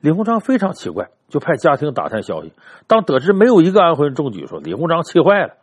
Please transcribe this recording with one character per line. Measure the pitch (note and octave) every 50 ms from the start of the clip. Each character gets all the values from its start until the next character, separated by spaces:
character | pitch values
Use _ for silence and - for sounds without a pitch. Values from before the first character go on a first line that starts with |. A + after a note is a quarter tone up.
李 | - D3
鸿 | D#3+ F#3 A3
章 | A3+ A#3 A3
非 | - - C4
常 | A3+ G3 F#3
奇 | - - - F#2
怪， | D#2+ - F2+ - _ _ _ _
就 | - D3
派 | - - D#3+
家 | C3 - D#3+ C#3+
庭 | C3+ D3 D3+
打 | B2 - D#2 D2
探 | A2 A2
消 | F#2 - F#2 D#2+
息。 | D#2 D#2+ _ _ _ - - - _
当 | _ A3 A3+ G3
得 | - C#3+ C3+
知 | C3+ F3+ G3+
没 | F#3+ G#3+
有 | B3+ B3 F#3+
一 | D#3+ F3+
个 | F#3+ G#3
安 | F#3 E3+ E3
徽 | C#3+ D3
人 | D3 C3
中 | C3 D3+ C3+
举， | G2+ F2+ C#2+
说 | - - D#2
李 | D2 D#2
鸿 | F2+ A#2+ D#3+ E3
章 | E3 E3+
气 | D#3+ - - F3
坏 | D3+ F3+ G3+ G3+ E3
了 | F2+ _ _